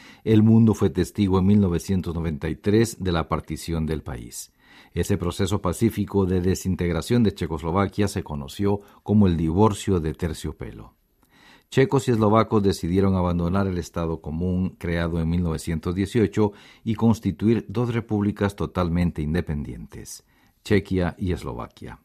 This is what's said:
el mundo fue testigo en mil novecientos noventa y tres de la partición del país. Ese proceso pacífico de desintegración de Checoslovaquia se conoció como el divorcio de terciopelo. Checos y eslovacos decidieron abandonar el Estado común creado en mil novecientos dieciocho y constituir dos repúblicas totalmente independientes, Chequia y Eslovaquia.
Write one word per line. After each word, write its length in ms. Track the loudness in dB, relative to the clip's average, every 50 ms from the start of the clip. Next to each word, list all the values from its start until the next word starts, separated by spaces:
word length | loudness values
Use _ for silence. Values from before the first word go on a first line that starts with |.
| -20 -20 -20 -8 _
el 200 | 4 6 6 8
mundo 320 | 8 8 8 6 6 4
fue 160 | 4 2 0
testigo 480 | 2 0 -2 -2 0 0 0 2 2 4
en 80 | 4
mil 140 | 6 6 6
novecientos 540 | 4 4 2 -2 -2 -2 -2 -2 -2 -2 -4
noventa 360 | -4 -4 -4 -4 -4 -4 -6
y 60 | -6
tres 460 | -4 0 2 4 4 2 2 -2 -4 -4
de 100 | -2 0
la 160 | 0 0 -2
partición 580 | -4 -4 -4 -6 -10 -10 -6 -6 -4 -2 -2
del 160 | -2 -4 -6 -6
país. 500 | -8 -12 -12 -12 -14 -16 -16 -16 -18 _ _ _ _ -20 -20 -20 _ _
Ese 240 | -4 -2 -2 -2
proceso 460 | -2 -2 -4 -2 -2 -2 -2 -2 -2 -2
pacífico 640 | -4 -2 0 0 0 0 -2 -4 -2 0 0 0
de 160 | 2 0 0 0
desintegración 800 | 0 -2 0 -2 -4 -4 -2 -2 -2 -2 -4 -2 0 2 2 2
de 100 | 2 0
Checoslovaquia 720 | -2 -4 -6 -6 -4 -4 -2 0 0 0 0 0 -2 -2
se 160 | -2 -2 -6 -6
conoció 580 | -6 -8 -10 -10 -10 -6 -2 0 0 0 -2 -4 -12 -20 _ _
como 260 | 2 4 6 6 6
el 80 | 4
divorcio 640 | 2 0 0 2 4 4 4 2 0 -2 -2 0 0
de 120 | 0 -2 -4
terciopelo. 840 | -4 -6 -6 -6 -6 -8 -10 -10 -10 -12 -14 -14 -16 -20 -20 _ _ _ _ _ _ _ _ _ _ _ -20 -20 _ _ _
Checos 380 | 2 2 2 4 2 0 0 0
y 20 |
eslovacos 520 | 2 2 4 4 4 4 4 4 2 2 2
decidieron 520 | 2 0 0 -2 0 0 2 2 2 2
abandonar 520 | 0 0 0 0 0 0 0 0 0 -2
el 120 | -2 -2 -4
Estado 420 | -6 -6 -6 -6 -4 -4 -6 -6
común 560 | -8 -8 -6 -4 -4 -2 -2 -2 -2 -4 -6 -8
creado 420 | -6 -4 -2 -2 -2 -2 -2 -2
en 100 | 0 0
mil 120 | 0 0 0
novecientos 500 | -2 -2 -4 -4 -6 -6 -4 -4 -4 -2
dieciocho 580 | -2 -4 0 2 2 2 2 2 0 0 0 -2 -6 -16 -20 -20 _ _
y 140 | -6 -2
constituir 680 | 2 2 2 2 2 0 -4 -2 0 0 2 2 2 -2 -4
dos 260 | -4 -4 -2 -2 -2
repúblicas 600 | -4 -4 -2 -2 0 0 0 0 0 -2 -2 -2
totalmente 680 | -2 -6 -4 -2 -2 -2 0 0 2 0 0 0 -2 -4
independientes, 1000 | -2 -2 -2 -2 -2 -4 -6 -6 -8 -10 -12 -14 -16 -16 -18 -18 -18 -18 -20 -20 _ _ _ _ _ _ _ _
Chequia 500 | 0 2 2 2 0 -2 -2 -2 -2 -4
y 160 | -4 -4 -4 -4
Eslovaquia. 680 | -4 -6 -10 -10 -10 -12 -14 -16 -18 -18 -16 -16 -18 _